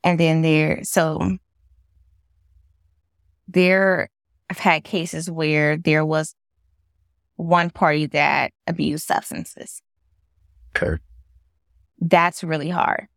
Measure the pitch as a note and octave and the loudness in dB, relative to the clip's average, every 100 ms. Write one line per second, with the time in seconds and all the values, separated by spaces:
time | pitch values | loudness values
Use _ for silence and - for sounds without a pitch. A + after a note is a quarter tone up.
0 | F3+ E3+ E3 D#3+ D#3+ D3+ D#3 - - - | 2 2 4 4 4 4 2 -2 -2 0
1 | D#3+ D#3 F3+ F#3 _ _ _ _ _ _ | 0 -2 -2 -4 _ _ _ _ _ _
2 | _ _ _ _ _ _ _ _ _ _ | _ _ _ _ _ _ _ _ _ _
3 | _ _ _ _ - F3+ F3+ F#3+ F#3+ F#3 | _ _ _ _ -2 2 4 4 2 0
4 | - _ _ _ _ F#3 F#3+ D#3+ - F#3+ | -4 _ _ _ _ -2 2 2 0 -6
5 | E3+ D#3+ E3+ E3 D#3 D3+ D3+ D#3 E3 D#3 | -4 -8 -8 -4 0 2 2 0 2 2
6 | D#3 D#3 D#3 _ _ _ _ _ _ _ | 2 -2 -4 _ _ _ _ _ _ _
7 | _ _ _ - E3+ F3 E3+ - E3+ D3+ | _ _ _ -12 0 2 2 0 2 2
8 | D3+ D3 C#3+ C#3 B2+ _ - E3+ D3+ D3+ | 0 0 2 0 -2 _ -8 -2 -2 -4
9 | - F3 - D#3+ E3 - - - _ _ | -2 -4 -4 -12 -12 -16 -18 -18 _ _
10 | _ _ _ _ _ _ - - D#2 D#2+ | _ _ _ _ _ _ -10 -4 -2 -4
11 | _ - _ _ _ _ _ _ _ _ | _ -20 _ _ _ _ _ _ _ _
12 | E3+ F3 F3 - E3+ D#3 D3+ F3+ - - | 2 2 2 -2 -6 -4 -4 -2 -2 -2
13 | - | -8